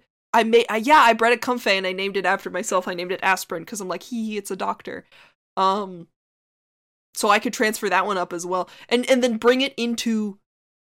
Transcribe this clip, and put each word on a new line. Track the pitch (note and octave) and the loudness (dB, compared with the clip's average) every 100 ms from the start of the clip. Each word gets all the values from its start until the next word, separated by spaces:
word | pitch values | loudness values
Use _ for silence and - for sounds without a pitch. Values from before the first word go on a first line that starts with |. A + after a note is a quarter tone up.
| _ _ _ | _ _ _
I | A3+ | 0
made, | A3+ A#3 - | 4 4 4
I, | A3 | 0
yeah, | A3+ D4+ | 6 6
I | A#3 | 8
bred | A3+ A3+ | 6 4
a | A#3 | 2
Comfey | - B3 A3+ F#3+ | 0 -2 0 0
and | F#3+ | 0
I | |
named | F#3 G3 G3 | -4 -4 -2
it | F3+ | 0
after | F#3+ F#3 | 0 -2
myself. | F3+ - F#3+ F#3+ | -6 -2 -2 -2
I | F3+ | -6
named | F3+ | -6
it | F#3+ | -4
Aspirin | F#3+ F#3 - F3 E3 | 0 -2 -2 -10 -10
'cause | G#3 | -12
I'm | F#3 | -8
like, | F3+ | -10
"Hee | - A#3+ A3 | -8 -8 -6
hee, | G#3 | -6
it's | G3 | -8
a | F#3+ | -6
doctor." | G3 G3 - - - _ - _ _ - | -6 -8 -10 -14 -16 _ -20 _ _ 0
Um, | F#3+ G3 G3 F3 E3 _ _ _ _ _ _ _ _ _ _ | 0 0 -4 -12 -20 _ _ _ _ _ _ _ _ _ _
so | - A3 | -4 2
I | G#3 | 2
could | A#3+ | 2
transfer | - A3 G#3 G#3 | -2 -2 -2 0
that | F#3 F#3+ | 0 0
one | F#3+ | -2
up | F3 | -4
as | F3 F3 | -6 -4
well, | F#3 F3 - - | -4 -4 -10 -2
and, | A#3+ B3 | -2 2
and | B3+ | 2
then | B3 A3 | 2 2
bring | A#3 B3+ | 2 2
it | C4+ - | 0 -2
into | A#3 A#3 A#3 A3 G#3 F#3+ _ _ _ _ _ | -4 -2 -2 -2 -2 -8 _ _ _ _ _